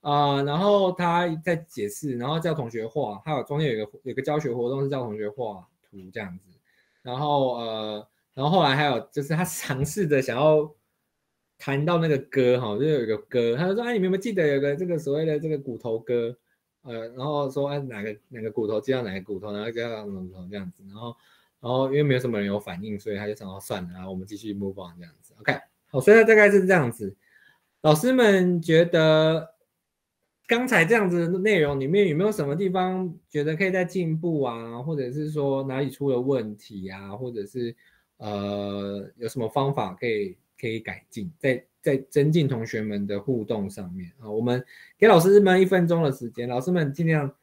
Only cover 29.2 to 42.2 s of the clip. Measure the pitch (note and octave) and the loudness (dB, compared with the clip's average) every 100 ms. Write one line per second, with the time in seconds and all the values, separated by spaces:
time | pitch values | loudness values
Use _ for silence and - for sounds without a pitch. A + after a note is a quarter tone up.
29.2 | D#3 D#3+ D#3+ _ _ _ _ _ _ _ | 4 2 -4 _ _ _ _ _ _ _
30.2 | _ _ - A#3 B3 A3 E3 A#3 G3 F3 | _ _ -2 0 2 2 4 4 4 0
31.2 | E3+ F#3 G3+ G3 D3 C#3 C3+ G3 G3 D3+ | 0 0 2 2 2 0 0 2 4 2
32.2 | G#3 G#3 C#3+ D3+ G3 F#3 F#3 F#3 F#3 D#3+ | 0 0 -2 -2 -2 0 -2 -2 -6 -8
33.2 | _ D3+ D3 D#3 F#3+ F#3+ F3 F#3+ E3 D#3 | _ -4 -2 0 0 0 -2 -2 -2 -2
34.2 | E3+ D#3 C3 A#2 A#2 A#2 C#3 D#3 B2 C#3 | -2 -2 -2 -4 -10 -10 -6 -6 -6 -6
35.2 | D3+ D3+ C#3 C3+ C3+ C3 C#3 C3 C#3+ B2 | -6 -2 -2 -2 -4 -4 -4 -4 -2 0
36.2 | B2+ C3+ G#2+ G#2 - G#2 F#2 F#2+ G2 G#2 | 0 0 -2 -10 -14 -12 -12 -12 -14 -12
37.2 | B2+ A#2 G2+ B2+ A#2 A#2 _ _ _ _ | -10 -10 -10 -8 -8 -8 _ _ _ _
38.2 | G#2+ G#2 G2+ G2+ G2+ G2+ G2+ G2+ G2 - | -8 -6 -4 -4 -6 -6 -6 -8 -12 -10
39.2 | A2+ - A2 - C#3 C#3 G#2 F#2 B2 G#2+ | -8 -6 -4 0 0 0 -4 -4 -4 -2
40.2 | G2 F2+ _ _ A#2+ A2 G#2+ F#2+ - - | -4 -8 _ _ -8 -6 -8 -14 -14 -10
41.2 | F#2 - C3+ B2 - _ - C3+ - D3+ | -10 -4 -2 -2 -6 _ -2 -2 0 2